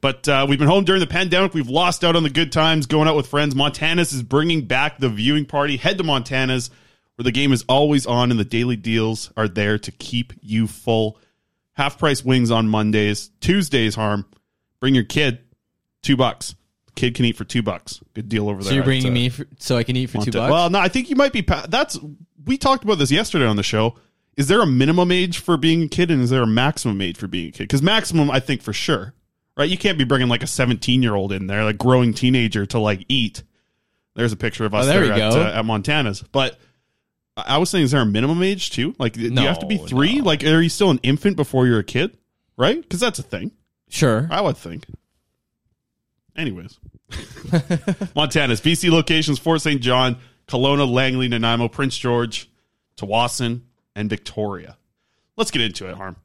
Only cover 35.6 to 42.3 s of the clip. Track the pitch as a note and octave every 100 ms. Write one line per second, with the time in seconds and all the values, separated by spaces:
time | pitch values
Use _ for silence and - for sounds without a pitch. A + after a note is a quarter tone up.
35.6 | A2 G#2+ G2 D3+ B2 G2 - C#3 C3 -
36.6 | _ _ _ _ _ _ _ - - C#3
37.6 | F3 G3 C#3 C#3+ A2+ G#2 C3 E3+ F#3 G3
38.6 | - - C#3 - B2 A#2 A2+ B2 C#3 F3+
39.6 | F#3+ G#3 - B2+ D3+ C4+ A3+ D3+ D3 D#3+
40.6 | E3+ - G3 C3 B2 C#3+ G3+ F3+ C#3 C3
41.6 | B2+ A2+ G2+ A#2+ F#3+ _ _